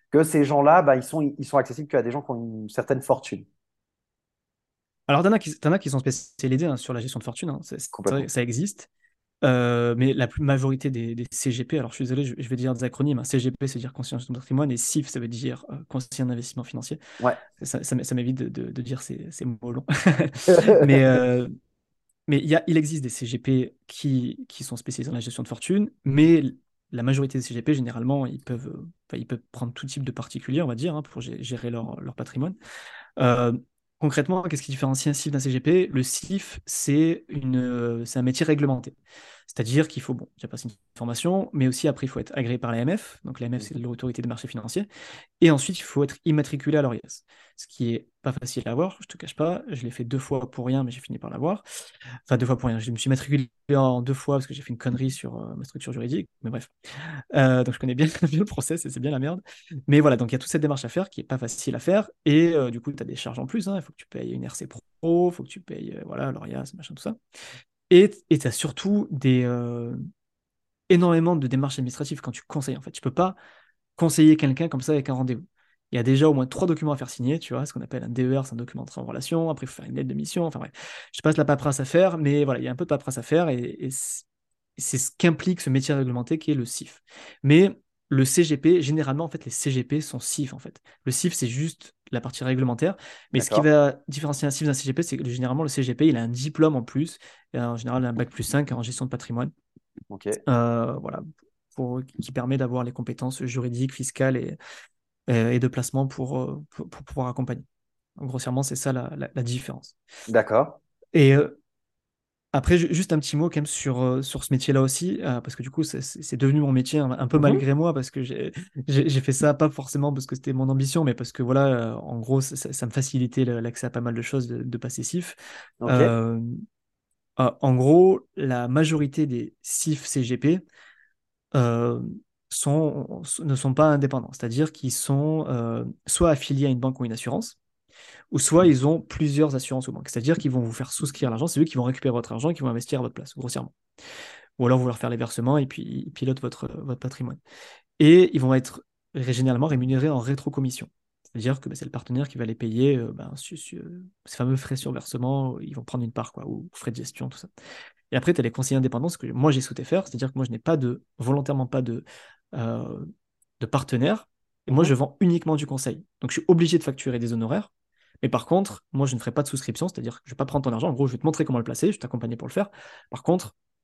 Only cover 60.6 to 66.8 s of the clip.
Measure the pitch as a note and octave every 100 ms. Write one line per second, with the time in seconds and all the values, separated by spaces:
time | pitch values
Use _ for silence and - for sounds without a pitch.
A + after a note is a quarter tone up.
60.6 | D3 C3+ A#2 F3 G3 - - C3 A#2+ -
61.6 | - A#2+ - G3 G#3+ - D3+ D3+ E3+ D#3
62.6 | B2 A#2 C#3+ C#3+ - B2+ A#2+ B2 C3 A3+
63.6 | F#3+ G3 - - - - - B2+ B2 -
64.6 | C3 - _ _ E3 E3+ F3+ F3 C3 F#3+
65.6 | - - - - - - C3+ - G#2 C3
66.6 | C3+ F#3